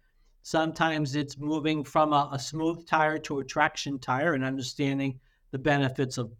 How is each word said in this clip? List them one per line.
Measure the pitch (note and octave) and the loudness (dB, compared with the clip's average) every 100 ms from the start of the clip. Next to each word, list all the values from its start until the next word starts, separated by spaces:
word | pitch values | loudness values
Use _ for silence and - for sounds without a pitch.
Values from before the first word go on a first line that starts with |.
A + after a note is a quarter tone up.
| _ _ _ _ | _ _ _ _
Sometimes | - E3 D#3+ D#3 E3 D#3 D3 C#3+ | -2 0 0 0 0 2 0 -2
it's | C#3+ - | -4 -4
moving | D3 D#3 D3+ D#3 | -2 0 0 0
from | C#3+ E3 D#3 | 0 2 4
a, | D3 D3 | 4 2
a | C3+ | -2
smooth | - D#3 D#3+ E3+ - | -6 -2 -2 -2 0
tire | D#3+ D#3 D#3 | 2 2 0
to | - C#3+ | -4 -6
a | |
traction | C3+ - D3+ - D3 C3+ | -4 0 0 0 -6 -6
tire | B2+ B2+ D#3+ C#3+ | -2 0 2 0
and | C3 | 0
understanding | C3+ B2+ - C#3+ C#3 C3+ C3 _ _ _ | -4 -6 -2 0 0 -2 -6 _ _ _
the | C3+ | -2
benefits | D3+ C#3+ C#3 C3 C3 C3 | 2 4 2 0 -2 -2
of | A2+ | -8